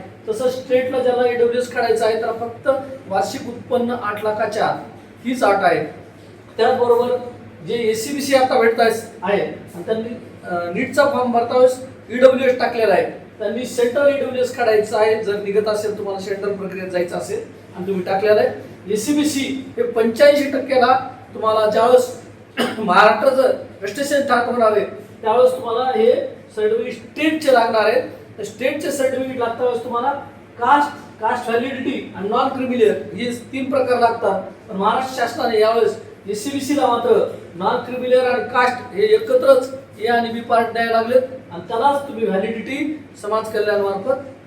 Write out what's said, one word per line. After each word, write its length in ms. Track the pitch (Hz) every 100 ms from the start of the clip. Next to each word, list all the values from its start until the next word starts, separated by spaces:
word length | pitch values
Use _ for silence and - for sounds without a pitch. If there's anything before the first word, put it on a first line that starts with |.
| - - -
तसं 200 | 220 254
स्टेटला 500 | 254 - 254 254 262
ज्याला 300 | 247 240 247
ईडब्ल्यूएस 400 | 240 240 240 247
काढायचं 340 | 247 226 220 226
आहे 140 | 226
त्याला 140 | 226
फक्त 360 | - 233 - 277 269 269 - -
वार्षिक 400 | 190 196 262 233
उत्पन्न 480 | 233 - 240 233 247
आठ 200 | 208 208
लाखाच्या 420 | 214 214 214 220 190
आत 120 | - - - - - 233
हीच 180 | 247
अट 200 | 214 196
आहे. 420 | 185 160 151 - - - - - - -
त्याचबरोबर 600 | 233 254 240 233 247 254 - - - - 160
जे 80 |
एससीबीसी 600 | 240 220 220 277 285 254 269
आता 260 | 254 254
भेटत 180 | 226 226
आहे, 120 | 226 - - -
आहे 220 | 180 202 - - - 170
आणि 80 | 175
त्यांनी 240 | 220 226 240 - - -
अ, 80 |
नीटचा 520 | 175 175 180 262 285 285
फॉर्म 260 | 254 247
भरता 260 | 233 233 254
वेळेस 280 | 254 - - - -
ईडब्ल्यूएस 500 | 240 262 254 175 -
टाकलेला 340 | 233 226 220
आहे, 180 | 175 - - - -
त्यांनी 260 | 208 226 254
सेंट्रल 500 | - 240 285 285 277
ईडब्ल्यूएस 400 | 247 247 247 -
काढायचं 420 | 233 214 208 220
आहे, 260 | 220 220
जर 120 | 196 202
निघत 320 | 202 202 214
असेल 300 | 214 214 196
तुम्हाला 220 | 196 196
सेंट्रल 340 | 196 190 202
प्रक्रियेत 360 | 190 190 185 185
जायचं 280 | 175 175 175
असेल 240 | 175 214 - - - -
आणि 120 | 185
तुम्ही 160 | 190
टाकलेलं 360 | 180 190 208 214
आहे. 100 | 254 - - - 185
एसीबीसी 800 | 214 - 294 294 269 262 - - -
हे 60 |
पंच्याऐंशी 600 | 233 233 226 220 285 285
टक्केला 680 | 269 262 - 262 240 254 - - -
तुम्हाला 320 | - 220 214 214
ज्यावेळेस 560 | - 233 254 240 - - - - -
<clears throat> 220 | 240 226
महाराष्ट्राचं 640 | 202 185 214 214 269 262 254 - - -
रजिस्ट्रेशन 400 | 202 277 277 285
स्टार्ट 280 | 233 240 233
होणार 220 | 240 220
आहे, 140 | 208 185 - - -
त्यावेळेस 300 | 220 233 247
तुम्हाला 480 | - 233 233 254 220
हे 140 | 226 - - - - -
सर्टिफिकेट 380 | 214 226 247
स्टेटचे 600 | 226 - - 311 311 269
लागणार 280 | 247 240 226
आहे. 440 | 214 254 - - - -
तर 60 |
स्टेटचे 480 | 208 - 262 294 320
सर्टिफिकेट 460 | 269 254 262 262 233
लागता 260 | 233 226
वेळेस 200 | 247 226
तुम्हाला 280 | - 233 269 285 - - - -
कास्ट, 600 | 240 285 285 - - -
कास्ट 280 | 220 247 -
व्हॅलिडिटी 640 | 233 269 240 - - - 185
आणि 140 | 196
नॉन 180 | 240 277
क्रिमिलियर 440 | 262 247 240 214
हे 380 | 185 - 190 240
तीन 380 | 240 - 262 254
प्रकार 300 | 277 247 233
लागतात. 720 | 233 226 208 - - - -
पण 60 | 190
महाराष्ट्र 400 | 214 233 - -
शासनाने 420 | 233 294 240 220
यावेळेस 400 | 220 233 214 - - - -
एसीबीसी 480 | 208 277 277 - 285
ला 100 | 254
मात्र 460 | 233 240 196 - - - 170
नॉन 200 | 202 247
क्रिमिलियर 500 | 240 247 247 254 254
आणि 180 | 220
कास्ट 520 | - 254 247 247 - 180
हे 80 |
एकत्रच 720 | 214 214 220 254 269 254 247 - - -
ए 60 | 220
आणि 220 | 233 226
बी 120 | 226
पार्ट 260 | - 233 233
द्यायला 180 | 226 233
लागलेत 300 | 226 226 254 254 - -
आणि 100 | 175 -
त्यालाच 400 | 247 269 285 -
तुम्ही 180 | 220 214
व्हॅलिडिटी 800 | 190 226 226 - 277 311 302 - -
समाज 320 | 208 220 220
कल्याणामार्फत 680 | 214 208 202 196 196 254 269 - -